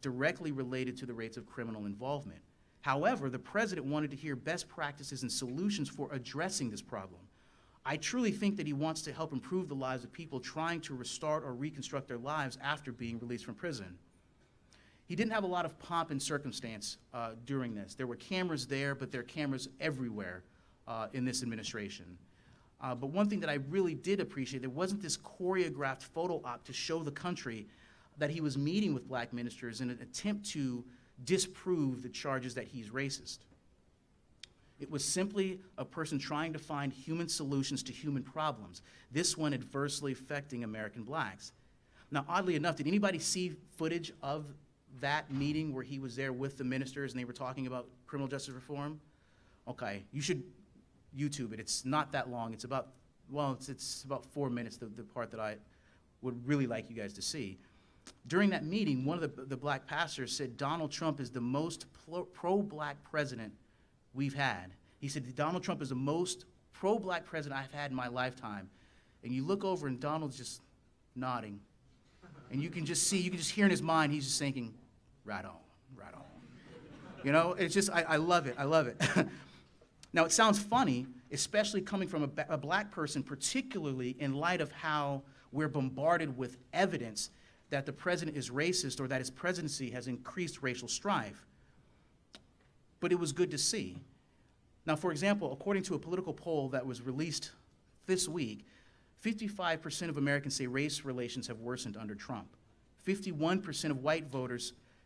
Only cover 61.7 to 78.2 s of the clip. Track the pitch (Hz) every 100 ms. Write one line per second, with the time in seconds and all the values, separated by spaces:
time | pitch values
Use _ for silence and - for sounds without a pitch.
61.7 | 165 - - 156 175 - - 170 196 202
62.7 | 151 147 143 - 151 135 117 110 - -
63.7 | _ _ _ _ 131 139 139 135 95 90
64.7 | - - - 139 147 123 127 151 180 -
65.7 | 143 135 127 139 165 180 - - - _
66.7 | - 190 220 185 175 - 165 147 135 135
67.7 | 147 143 127 123 123 127 127 110 101 95
68.7 | - - - _ - 117 127 147 196 196
69.7 | 175 143 123 147 156 147 123 120 - -
70.7 | - _ _ _ 123 127 123 107 101 -
71.7 | _ - - _ - - - - 131 165
72.7 | 170 151 175 - 196 175 180 151 208 202
73.7 | 170 160 160 147 147 135 - 139 135 113
74.7 | 107 - - - - - 101 95 82 -
75.7 | - - 131 - - - - - - -
76.7 | - - - - - 135 156 170 190 170
77.7 | 196 196 170 165 156